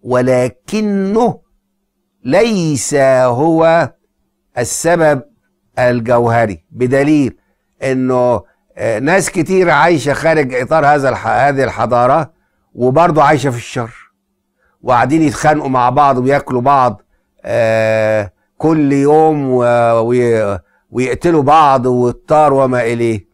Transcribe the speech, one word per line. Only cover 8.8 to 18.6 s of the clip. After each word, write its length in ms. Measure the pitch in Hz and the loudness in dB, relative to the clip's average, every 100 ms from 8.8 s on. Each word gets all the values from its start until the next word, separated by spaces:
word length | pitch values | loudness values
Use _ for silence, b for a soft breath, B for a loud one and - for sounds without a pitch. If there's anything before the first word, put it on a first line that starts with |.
| 107 110 | -4 -4
ناس 300 | 131 185 175 | 0 -2 -2
كتير 400 | - 156 185 175 | -6 -2 0 2
عايشة 440 | 147 160 170 123 | 2 2 0 -2
خارج 400 | 135 160 160 135 | -2 0 0 -2
إطار 320 | 127 127 156 143 | -4 -2 0 2
هذا 240 | 147 135 | 2 0
الح-، 180 | 107 113 | -4 -2
هذه 360 | 113 139 135 | 0 0 0
الحضارة، 680 | 127 107 117 120 123 151 143 _ _ _ _ | -2 -2 -2 0 2 0 -2 _ _ _ _
وبرضه 500 | - 123 135 175 156 | -4 0 2 2 2
عايشة 260 | 143 151 135 | 2 2 -2
في 80 | 120 | -6
الشر، 540 | - - 113 - - _ _ _ _ _ _ _ | -10 -10 -10 -12 -20 _ _ _ _ _ _ _
وقاعدين 400 | 117 120 127 160 | -2 0 2 2
يتخانقوا 480 | 151 107 151 151 139 | 0 0 0 0 0
مع 200 | 127 123 | 0 0
بعض 280 | 127 143 127 | 2 2 2
وياكلوا 440 | 123 139 - 127 | 0 -2 -2 -4
بعض، 400 | 123 143 123 98 _ _ _ _ - | 0 2 0 -2 _ _ _ _ -8
آه، 880 | 117 113 113 110 110 110 110 104 _ _ | -2 0 0 0 0 0 -2 -4 _ _
كل 360 | _ | _